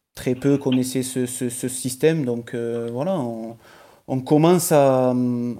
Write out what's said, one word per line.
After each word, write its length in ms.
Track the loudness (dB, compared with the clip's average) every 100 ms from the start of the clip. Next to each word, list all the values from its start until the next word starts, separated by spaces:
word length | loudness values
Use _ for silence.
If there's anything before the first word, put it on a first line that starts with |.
| _ -8
très 180 | -4
peu 240 | -2 2 0
connaissaient 460 | 2 0 0 -4
ce, 220 | -4 -4 -6
ce, 240 | -4 -6
ce 180 | -6 -8
système. 560 | -6 -8 0 2 2
Donc, 300 | -2 -4 -6
euh, 360 | -6 -6 -6 -6
voilà, 300 | -6 -4 -4
on, 380 | -4 -6 -10 -14 -20 -20 -20 _ -6
on 140 | -4
commence 500 | 2 4 6 4 4
à, 420 | 4 6 4 2 2 0 -2 -4